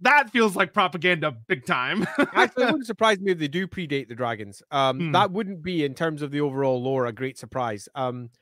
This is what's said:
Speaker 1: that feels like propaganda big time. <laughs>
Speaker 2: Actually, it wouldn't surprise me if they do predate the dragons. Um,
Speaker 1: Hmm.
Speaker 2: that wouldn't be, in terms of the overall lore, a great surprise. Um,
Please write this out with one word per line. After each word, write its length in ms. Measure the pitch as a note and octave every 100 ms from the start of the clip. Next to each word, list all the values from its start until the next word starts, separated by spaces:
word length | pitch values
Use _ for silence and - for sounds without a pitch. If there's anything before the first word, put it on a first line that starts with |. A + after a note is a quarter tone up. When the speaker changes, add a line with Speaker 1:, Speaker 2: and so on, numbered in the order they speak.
Speaker 1:
that 300 | F#3+ D4 C4+
feels 240 | B3 A3 F#3+
like 180 | F#3
propaganda 640 | - F#3 F3 F3+ F3 D#3 A#2 -
big 220 | E3+ -
time. 400 | D#3 B2+ F3+ F3+
<laughs> 40 | - -
Speaker 2:
Actually, 300 | G3 B3 B3+
it 80 | B3
wouldn't 160 | G#3+ A#3+
surprise 320 | G#3 A3 G3+
me 120 | G3
if 60 | F3+
they 100 | D3
do 200 | D#3+ F#3
predate 400 | - E3 C#3 B2
the 80 | A#2
dragons. 480 | B2 A2 G2+ G2+ -
Um, 260 | C#3+ C3+ C3
Speaker 1:
Hmm. 140 | D#3+
Speaker 2:
that 180 | E3 G3+
wouldn't 320 | F#3 G3 F#3+
be, 220 | D#3 F3 C#3+
in 80 |
terms 300 | C3 E3 D3+
of 80 | D3
the 100 | C#3+
overall 400 | D3 C3+ C#3 B2+
lore, 240 | B2+ C3+ A#2+
a 80 |
great 240 | A2 C3 C3
surprise. 500 | A#2+ C3 A#2+ G#2 -
Um, 380 | C#3 B2+ B2 A#2+ _